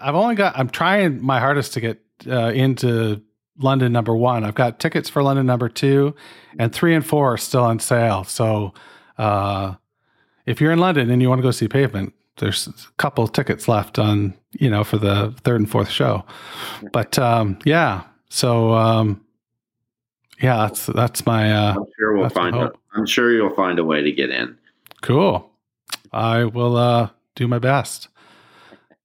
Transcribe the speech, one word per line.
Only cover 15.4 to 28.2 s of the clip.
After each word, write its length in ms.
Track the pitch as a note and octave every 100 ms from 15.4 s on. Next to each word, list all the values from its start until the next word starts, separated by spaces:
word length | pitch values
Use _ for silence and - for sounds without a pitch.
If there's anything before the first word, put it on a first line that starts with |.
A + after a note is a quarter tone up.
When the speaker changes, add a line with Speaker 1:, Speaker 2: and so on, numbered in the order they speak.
Speaker 1:
third 160 | - A#2+
and 100 | G#2+
fourth 200 | A2+ G#2+
show. 340 | - C3+ G#2 - - - - - - G#2
But, 260 | A#2+ A2 -
um, 400 | A#2+ A#2 G#2 F#2+ D3
yeah, 380 | D#3+ D3 F#2+ - _ _
so, 420 | - B2+ A#2 A2+ A2+
um, 440 | A2+ A2+ G#2+ G2+ _ _ _ _ _ _ _ _ _ _ _ -
yeah, 140 | B2+ A#2
that's, 280 | G#2+ - -
that's 400 | - A#2+ - -
my, 260 | A2+ G#2+
uh, 220 | G#2+ G#2 G2+
Speaker 2:
I'm 80 | - -
sure 140 | G#2+
we'll 100 | G#2
Speaker 1:
that's 120 | F2 F#2
my 60 |
Speaker 2:
find 120 | F2 A#2+
a, 40 |
Speaker 1:
hope. 200 | D2+ - _ G#2+
Speaker 2:
I'm 100 | G#2
sure 240 | - A#2+
you'll 220 | A2+ G2+ -
find 240 | F#2 E2+
a 40 |
way 180 | D#2+ D2+
to 100 | D2
get 180 | C#2 C2
in. 260 | B1+ A#1+ - _ _ - -
Speaker 1:
Cool. 480 | - C3 F#3+ G2+ - _ _ _ - - _
I 320 | A2+ A2+ A#2 A#2
will, 300 | A#2+ A#2+ A#2+
uh, 320 | A#2+ A#2 A2 _ _ -
do 120 | A#2+
my 100 | A#2+
best. 480 | B2+ C#3 - - - _